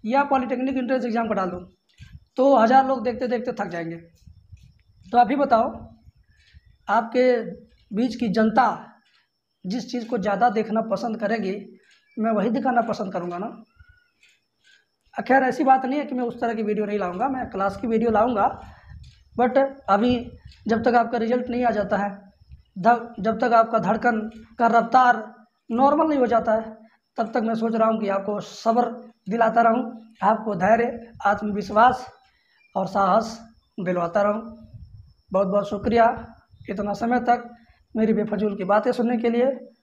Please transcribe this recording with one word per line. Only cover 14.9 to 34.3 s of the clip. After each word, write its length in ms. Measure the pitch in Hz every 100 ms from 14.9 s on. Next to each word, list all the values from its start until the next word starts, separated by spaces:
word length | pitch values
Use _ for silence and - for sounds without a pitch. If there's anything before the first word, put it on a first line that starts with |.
| _ _ -
खैर, 220 | 214 262
ऐसी 200 | 254 -
बात 220 | 262 262 254
नहीं 140 | 285
है 60 | 285
कि 100 | 254
मैं 80 |
उस 180 | 240 -
तरह 120 | 233
की 100 | 220
video 220 | 208 208 208
नहीं 140 | 208
लाऊंगा, 300 | 185 180 262
मैं 200 | 254 247
class 280 | 185 196 196
की 100 | 233
video 240 | 226 233
लाऊंगा, 500 | 214 240 220 226 - - - - - - _ _ -
but 180 | 247 269 277 277 -
अभी 420 | 202 247 247 349 - - - -
जब 160 | 220
तक 120 | 247 240
आपका 220 | 233 240
रिजल्ट 300 | 226 247 247
नहीं 180 | 240 240
आ 60 |
जाता 260 | 208 190 202
है, 360 | 202 196 - _ _ - _ 196
ध-, 360 | 190 240 233 -
जब 200 | 196 226
तक 140 | 247
आपका 260 | 233 226 226
धड़कन 400 | 180 220 247 220 220 - - -
का 80 | 233
रफ्तार 680 | 233 233 262 247 220 214 - _ _ _
नॉर्मल 360 | 233 277 294 320
नहीं 120 | 285
हो 60 | 240
जाता 280 | 233 220
है, 240 | 220 220 - - _ _ -
तब 140 | 226
तक 60 | 254
मैं 180 | 220 226
सोच 200 | 226 226
रहा 140 | 220
हूँ 120 | 220
कि 60 | 196
आपको 320 | 196 196 208
सब्र 720 | - - 226 226 240 - - _ -
दिलाता 320 | 226 226 233
रहूँ, 520 | 233 240 - - - _
आपको 320 | 196 214 220 190
धैर्य, 580 | 185 226 240 240 - - 202
आत्मविश्वास 840 | 208 214 202 190 196 240 247 - - _ _ _ _ _ 190
और 120 | 190
साहस 640 | 202 190 208 220 - - _ _ -
दिलवाता 420 | 185 180 170 208
रहूँ। 360 | 208